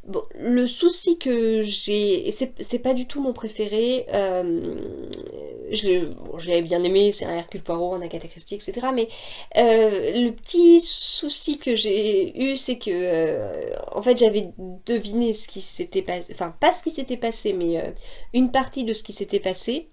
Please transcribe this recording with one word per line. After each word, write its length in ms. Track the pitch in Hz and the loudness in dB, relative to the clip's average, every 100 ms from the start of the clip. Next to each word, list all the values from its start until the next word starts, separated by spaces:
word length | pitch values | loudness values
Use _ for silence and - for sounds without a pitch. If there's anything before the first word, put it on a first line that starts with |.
Bon, 180 | - 196 - - | -6 -8 -6 -6
le 300 | 226 247 247 | 0 2 2
souci 500 | - 349 349 - 339 | 2 4 4 2 0
que 440 | 262 240 226 220 | 2 2 2 2
j'ai, 640 | 214 202 - 208 208 185 - | 0 -4 0 0 2 2 0
et 20 | |
c'est, 220 | - 247 - | -4 -4 -4
c'est 180 | 220 240 | -4 -2
pas 160 | 254 | 0
du 140 | 254 247 | -2 -2
tout 120 | 285 | -2
mon 120 | 269 | -2
préféré, 720 | 247 220 214 208 214 240 254 - | -4 -8 -6 -2 0 0 0 -2
euh, 960 | - 196 180 180 165 170 - - 69 62 - - 69 73 58 71 | -2 0 -2 0 -2 -4 -8 -8 -10 -10 -10 -10 -12 -12 -12 -4
je, 320 | 208 196 180 | 0 4 4
bon, 340 | 165 - - 170 | 2 -6 -10 -8
je 100 | 170 | 0
l'avais 140 | 170 | 0
bien 180 | 165 175 | 2 2
aimé, 260 | 180 190 202 | 4 6 6
c'est 140 | 202 | 4
un 100 | - | 0
Hercule 300 | 170 170 190 | -6 -8 -12
Poirot, 300 | - 170 175 | -6 -4 -2
un 80 | 185 | -4
Agatha 260 | 170 170 165 | -8 -10 -12
Christie, 260 | 170 - | -12 -10
et 60 | 202 | -6
cetera, 320 | - 196 254 | -6 -4 -2
mais, 160 | 262 226 - - - - - | 0 -2 -4 -16 -16 -2 4
euh, 560 | 233 220 220 196 143 214 | 6 6 6 4 0 2
le 80 | 240 | 0
petit 480 | 233 - 349 339 339 | 0 0 8 10 10
souci 760 | 330 - - - 302 - - 294 | 8 0 0 0 -2 -2 -2 -4
que 160 | - | 0
j'ai 680 | 220 214 196 214 196 190 - | 0 2 2 2 2 0 -2
eu, 140 | 269 | -2
c'est 240 | 269 - 247 | -2 -4 -4
que, 120 | 214 | -4
euh, 840 | 175 180 165 160 147 101 80 - 50 - | -2 0 2 0 0 -4 -6 -6 -8 -6
en 100 | - | -2
fait, 160 | 208 240 | 2 6
j'avais 340 | 226 208 180 - 185 180 - | 6 4 -4 -10 -14 -12 -4
deviné 480 | 233 196 220 233 | -4 -2 0 0
ce 140 | 214 - | 0 -4
qui 120 | 196 | -8
s'était 420 | - - 180 240 | -10 -8 -4 -4
passé, 260 | - 180 170 | -4 -8 -8
enfin, 240 | - 170 - | -8 -8 2
pas 100 | 294 | 2
ce 140 | 349 | 2
qui 80 | 320 | -4
s'était 240 | 294 254 247 | -6 -6 -4
passé, 360 | 226 220 214 | -4 -4 -4
mais, 280 | 190 170 165 | -2 -2 -2
euh, 100 | - - - - - | -4 -10 -12 -10 -2
une 200 | 240 254 | 2 2
partie 320 | 262 262 269 | 2 0 -4
de 80 | 226 | -4
ce 100 | 214 | -4
qui 100 | - | -4
s'était 280 | - 196 202 | -6 -2 -2
passé 480 | 190 185 - 269 330 | -2 -4 -4 -4 -8